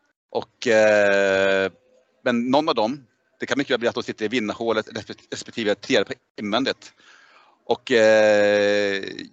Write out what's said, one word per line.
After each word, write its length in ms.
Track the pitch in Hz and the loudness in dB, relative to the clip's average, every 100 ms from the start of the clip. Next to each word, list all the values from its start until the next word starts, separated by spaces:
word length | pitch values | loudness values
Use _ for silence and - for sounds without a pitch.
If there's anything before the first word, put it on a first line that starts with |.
| _ _ _ | _ _ _
Och, 360 | - - - 123 | -10 -10 -8 0
eh, 1040 | 110 107 104 101 98 98 95 98 95 95 - _ _ _ _ | 4 4 4 4 2 2 2 2 0 -2 -6 _ _ _ _
men 260 | 127 120 123 | -2 -2 0
någon 180 | 135 160 | 0 0
av 60 | |
dem, 320 | 131 107 143 131 _ _ - | -2 -2 -4 -12 _ _ -12
det 60 | 120 | -6
kan 120 | 123 | -4
mycket 140 | 139 | -2
väl 80 | 123 | -2
bli 80 | 113 | -2
att 60 | |
de 80 | 113 | -4
sitter 220 | 113 113 | -8 -6
i 40 | 107 | -4
vinnarhålet 600 | 123 107 95 113 110 107 110 98 107 - | -4 -4 -6 -4 -4 -4 -10 -14 -18 -16
respektive 440 | - - 117 104 | -16 -14 -6 -4
tredje 300 | 101 - 120 | -4 0 -2
på 80 | 98 135 _ - | -2 -8 _ -12
invändigt. 560 | 104 110 131 - - _ _ - _ _ _ _ | -6 -4 -4 -6 -12 _ _ -20 _ _ _ _
Och, 260 | - - - | -8 -6 0
eh, 1120 | 120 110 110 107 104 104 104 101 104 101 98 - - - | 4 6 6 4 4 4 2 2 0 0 -4 -8 -14 -14